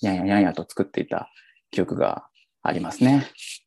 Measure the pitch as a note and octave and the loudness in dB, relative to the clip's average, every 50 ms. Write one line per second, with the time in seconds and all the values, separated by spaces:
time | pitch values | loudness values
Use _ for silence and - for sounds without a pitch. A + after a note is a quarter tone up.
0 | A2+ G2 F#2+ F#2 F#2+ G2 G2+ G#2 G2 F2 F2 - E2+ - - - F#2 - - - | -4 -2 -2 -2 0 2 4 4 4 2 0 -4 -8 -8 -4 -4 -4 -2 -2 -6
1 | - - - - - - _ - _ _ _ _ _ - - - F2+ - - F2+ | -4 -4 -4 -6 -8 -10 _ -20 _ _ _ _ _ -8 -2 -2 -2 -2 0 0
2 | D2+ G1+ - - - _ _ _ _ _ _ _ - - - F2 - - - - | 0 0 0 -4 -10 _ _ _ _ _ _ _ -4 -2 -2 -2 -4 -6 -2 2
3 | B2+ B2+ C#3 C#3 C3 - - - - - - - _ | 4 6 6 4 2 0 -12 -18 -16 -16 -16 -18 _